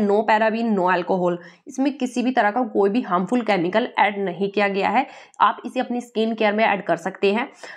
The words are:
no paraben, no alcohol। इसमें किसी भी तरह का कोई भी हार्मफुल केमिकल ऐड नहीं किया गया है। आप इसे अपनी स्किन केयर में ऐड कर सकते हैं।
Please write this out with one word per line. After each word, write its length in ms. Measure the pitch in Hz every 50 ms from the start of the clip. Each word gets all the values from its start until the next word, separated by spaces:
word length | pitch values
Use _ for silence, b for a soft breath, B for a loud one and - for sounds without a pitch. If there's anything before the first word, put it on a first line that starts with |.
no 160 | 214 202 202 208 220
paraben, 420 | 214 220 214 220 220 214 226 240 233 214
no 100 | 190 175 180
alcohol। 460 | 185 175 175 - 190 185 180 175 175 175 B B B B B -
इसमें 220 | - - 269 294 269 -
किसी 240 | 247 247 - 247
भी 80 | 220 254
तरह 180 | 254 240 214 208
का 100 | 208 247 254 214 -
कोई 160 | 208 196 196
भी 100 | 196 247
हार्मफुल 380 | 208 208 185 180 190 180 247 247
केमिकल 460 | 233 220 202 185 160 180 185 220 240 - - -
ऐड 200 | - 202 208 196
नहीं 320 | 196 185 175 165 196 196
किया 180 | 202 208 208 202
गया 200 | 196 196 190 185
है। 160 | 202 196 190 B B B B B B -
आप 200 | - 208 233 - -
इसे 140 | 233 - 254
अपनी 200 | 247 254 247 240
स्किन 340 | 240 - - 214 220 226 233
केयर 180 | 220 220 208
में 120 | 202 208 220
ऐड 200 | 214 202 190 185
कर 100 | - 170
सकते 360 | 165 - 185 190 - - 196
हैं। 160 | 202 226 254 302 B B B B B